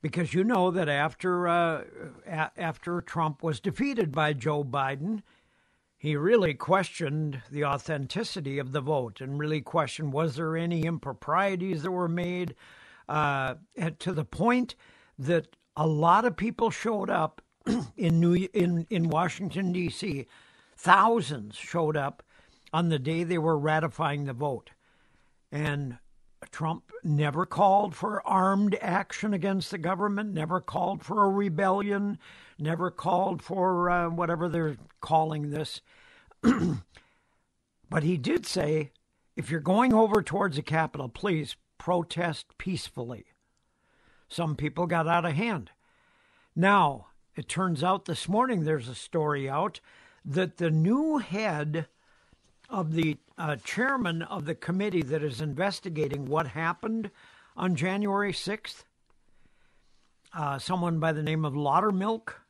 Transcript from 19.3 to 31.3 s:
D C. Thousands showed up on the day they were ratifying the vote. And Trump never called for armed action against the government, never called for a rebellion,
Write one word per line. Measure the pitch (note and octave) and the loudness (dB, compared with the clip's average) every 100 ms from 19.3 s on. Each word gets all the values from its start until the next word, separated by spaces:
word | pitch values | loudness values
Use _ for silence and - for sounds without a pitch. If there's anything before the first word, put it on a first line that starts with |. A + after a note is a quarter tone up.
| - F#3 F3+ F#3+ | -4 -6 -4 -2
D | F3+ F3 | -2 -4
C. | - G#3+ C#3 - - - _ _ - | -4 -6 -6 -8 -18 -20 _ _ -4
Thousands | - G3 G#3+ A#3 F3 C#3+ G#2 - | 8 8 8 4 0 -6 -10 -14
showed | - F3 D#3 D3+ | -8 -2 -2 -2
up | C#3 - - _ _ _ _ | -4 -8 -20 _ _ _ _
on | D#3+ E3+ | 0 0
the | D3+ | 0
day | B2+ E3 | -2 -2
they | E3+ F3 | 0 0
were | D#3+ D#3 | 2 2
ratifying | D3+ D#3 D#3 - D#3+ C#3+ C#3 | 2 0 0 -2 -2 -2 -4
the | |
vote. | A#2+ D3 A#2+ - _ _ _ _ _ _ _ _ | -4 -4 -6 -10 _ _ _ _ _ _ _ _
And | C#3+ D3+ C#3+ C#3 A#2+ - _ _ _ - | -4 -4 -4 -6 -10 -18 _ _ _ -18
Trump | - D#3+ E3+ _ A#4 | -6 -6 -6 _ -10
never | F3 D3 D3+ C#3+ F#3 | -2 0 0 0 -4
called | - G3+ G3 G#3 D3+ | 4 6 6 2 -4
for | G3+ - - | -4 -4 0
armed | G3 F#3 G3 G#3 G3 | 2 4 4 2 2
action | G3+ F3+ G3 - G#3+ | 0 -2 -2 -4 -2
against | G3+ F#3+ G3 - | 0 0 -2 -4
the | F#3+ | -6
government, | E3 F#3 G#3 G3+ G#3+ | -4 -2 -2 -2 -4
never | E3+ D#3 F3+ | -4 -2 -4
called | - - F3 F#3+ | -2 -2 -2 -4
for | - G#3 | -4 4
a | |
rebellion, | G3+ | 4